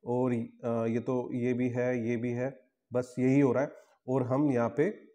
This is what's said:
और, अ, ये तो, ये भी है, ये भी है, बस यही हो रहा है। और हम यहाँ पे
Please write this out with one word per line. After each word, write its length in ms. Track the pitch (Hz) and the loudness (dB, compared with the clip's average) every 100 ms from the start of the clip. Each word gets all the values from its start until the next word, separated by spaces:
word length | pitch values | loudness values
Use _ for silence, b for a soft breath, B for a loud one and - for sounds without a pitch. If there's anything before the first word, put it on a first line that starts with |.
| - | -4
और, 260 | 123 127 | -2 0
अ, 540 | 120 117 - 120 117 113 | -2 -4 -8 -4 -2 -2
ये 120 | 113 | -2
तो, 300 | 113 127 120 | -2 -4 -4
ये 200 | 123 120 | -4 -2
भी 160 | 120 127 | 0 -2
है, 400 | 120 123 127 113 | 0 -2 -2 -2
ये 80 | 120 | -2
भी 140 | 123 | -2
है, 280 | 120 127 135 _ _ _ | -4 -6 -8 _ _ _
बस 220 | 123 127 - | -6 -4 0
यही 200 | 127 139 | 4 6
हो 120 | 139 | 6
रहा 120 | 123 | 4
है। 80 | 147 B B B - | -2 B B B -4
और 160 | 131 | -2
हम 280 | 123 131 151 | 0 2 2
यहाँ 180 | 123 117 | 2 0
पे 140 | - 170 220 - | 2 0 -2 -18